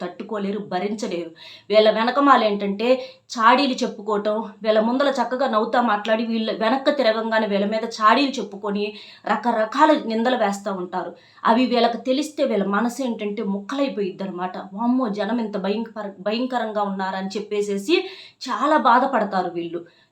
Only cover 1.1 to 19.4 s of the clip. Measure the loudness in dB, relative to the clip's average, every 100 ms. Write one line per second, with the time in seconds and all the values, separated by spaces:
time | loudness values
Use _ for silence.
1.1 | -6 -8 -12 -20 -20 2 4 6 4 2
2.1 | 4 6 6 4 0 -2 -2 2 2 0
3.1 | -16 _ 2 4 6 4 0 -4 -4 -2
4.1 | 0 0 -2 -4 -4 2 2 2 2 2
5.1 | 0 -2 0 0 2 2 2 2 0 0
6.1 | 0 0 -2 -2 -2 0 2 2 2 2
7.1 | 2 0 0 0 0 0 -2 -4 0 4
8.1 | 4 2 -2 -8 -8 -4 -2 -4 -6 -18
9.1 | -12 -2 -2 0 0 -2 4 4 4 0
10.1 | 0 0 2 0 0 -4 -6 -6 -6 -8
11.1 | -12 _ -4 2 4 4 4 2 0 -2
12.1 | -2 -2 -2 0 0 0 0 0 -2 -4
13.1 | -4 -4 -4 -4 -6 -6 -2 -2 -2 -4
14.1 | -4 -8 -6 -8 -8 -12 -4 0 0 0
15.1 | -2 -2 -2 -2 -4 -2 -2 -4 -8 -12
16.1 | -6 -4 -2 -2 -2 -2 -2 -2 -2 -4
17.1 | -4 -6 -6 -4 -2 -2 -4 2 0 0
18.1 | -10 -20 _ -8 -2 2 4 6 4 4
19.1 | 0 0 -2